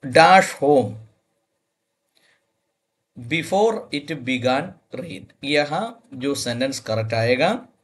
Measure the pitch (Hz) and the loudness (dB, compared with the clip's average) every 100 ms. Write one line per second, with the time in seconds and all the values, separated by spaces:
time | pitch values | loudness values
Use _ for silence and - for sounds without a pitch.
0 | 135 123 165 190 - - 143 143 107 107 | 4 6 8 8 4 0 2 2 2 -8
1 | - _ _ _ _ _ _ _ _ _ | -20 _ _ _ _ _ _ _ _ _
2 | _ _ _ _ _ _ _ _ _ _ | _ _ _ _ _ _ _ _ _ _
3 | _ - 120 165 - 185 220 208 - 143 | _ -20 -6 -6 -2 0 0 0 -6 -10
4 | 143 156 123 127 123 131 180 - _ - | -8 -10 -6 -2 0 -2 -4 -14 _ -14
5 | 87 95 95 _ 139 147 143 160 226 247 | -12 -14 -18 _ -2 0 0 -4 -6 -10
6 | _ 131 135 139 123 117 131 135 - 110 | _ -8 -6 -4 -6 -4 -4 -6 -6 -4
7 | 110 113 117 127 165 247 - _ | -2 -2 0 2 2 -2 -8 _